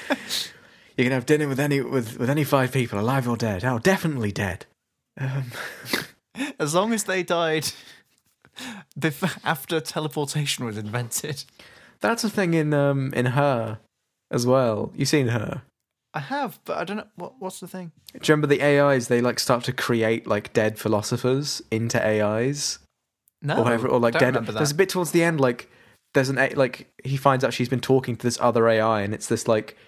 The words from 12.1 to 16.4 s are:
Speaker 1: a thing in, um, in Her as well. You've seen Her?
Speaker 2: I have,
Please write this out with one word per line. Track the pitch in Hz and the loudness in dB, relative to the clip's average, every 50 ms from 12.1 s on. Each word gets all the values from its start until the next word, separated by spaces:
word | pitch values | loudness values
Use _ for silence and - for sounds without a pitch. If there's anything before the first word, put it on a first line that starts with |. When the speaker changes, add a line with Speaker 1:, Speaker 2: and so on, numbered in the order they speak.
| 233 233 - | 0 0 -2
Speaker 1:
a | 208 | -2
thing | - 214 190 170 165 | 0 0 0 2 2
in, | 160 151 151 151 | 2 2 2 2
um, | 143 143 139 139 139 131 131 - | 2 2 2 2 0 -2 -2 0
in | 123 123 | 0 0
Her | 123 117 143 143 143 131 117 113 110 107 - _ _ _ _ _ _ _ _ _ - | 2 2 2 2 2 2 0 -2 -4 -8 -10 _ _ _ _ _ _ _ _ _ -4
as | - 123 120 | -4 0 2
well. | 123 131 135 127 113 107 104 - - - | 4 4 4 4 2 0 0 -4 -4 -4
You've | - 143 | -4 0
seen | - - 147 131 | 2 2 2 4
Her? | 117 120 113 101 - - 120 - _ _ _ _ _ _ _ _ _ - | 2 0 -2 -2 -4 -8 -10 -12 _ _ _ _ _ _ _ _ _ -10
Speaker 2:
I | 151 | -8
have, | 139 - 269 294 | -8 -6 -4 -4